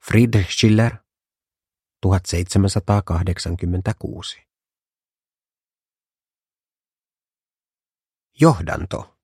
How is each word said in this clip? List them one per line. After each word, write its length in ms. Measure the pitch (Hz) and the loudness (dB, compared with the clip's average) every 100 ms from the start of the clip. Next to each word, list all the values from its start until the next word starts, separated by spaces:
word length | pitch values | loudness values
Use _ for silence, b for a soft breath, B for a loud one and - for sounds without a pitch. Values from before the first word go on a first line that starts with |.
Friedrich 460 | - 107 120 110 87 | 2 2 4 2 0
Schiller, 460 | - 113 107 117 - _ _ _ _ _ _ _ _ _ _ | 2 4 4 2 -4 _ _ _ _ _ _ _ _ _ _
tuhat 240 | 92 95 | 0 0
seitsemänsataakahdeksankymmentäkuusi. 2250 | - 87 92 98 98 107 - 101 - 82 87 87 85 87 87 92 101 - - - - - _ _ _ _ _ _ _ _ _ _ _ _ _ _ _ _ _ _ _ _ _ _ _ _ _ _ _ _ _ _ _ _ _ _ _ _ _ _ _ - | -2 -6 0 2 2 0 0 -2 0 -2 -2 -4 -6 -6 -4 -2 -4 -6 -10 -12 -14 -16 _ _ _ _ _ _ _ _ _ _ _ _ _ _ _ _ _ _ _ _ _ _ _ _ _ _ _ _ _ _ _ _ _ _ _ _ _ _ _ 4
Johdanto. 760 | 160 101 78 - 80 - - _ | 4 4 -4 -8 -8 -10 -12 _